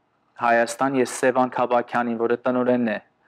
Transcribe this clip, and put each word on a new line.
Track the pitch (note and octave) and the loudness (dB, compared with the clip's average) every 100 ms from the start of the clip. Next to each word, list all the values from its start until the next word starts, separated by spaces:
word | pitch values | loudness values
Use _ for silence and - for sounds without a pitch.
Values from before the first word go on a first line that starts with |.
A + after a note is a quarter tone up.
| _ _ _ - | _ _ _ -2
Հայաստան, | A#2+ A#2 A#2 - C3 C#3 | 2 2 0 -2 -2 0
ես | A#2+ | 0
Սևան | - C3+ B2+ B2+ | 0 0 2 0
Քաբաքյանին, | - B2 B2 A#2 B2+ A#2+ A#2 | 0 0 0 0 -2 -2 -2
որը | A2+ A#2+ | -2 -2
տնօրենն | - B2+ B2 B2 A#2 | -2 0 2 2 0
է, | G#2 - _ | -4 -8 _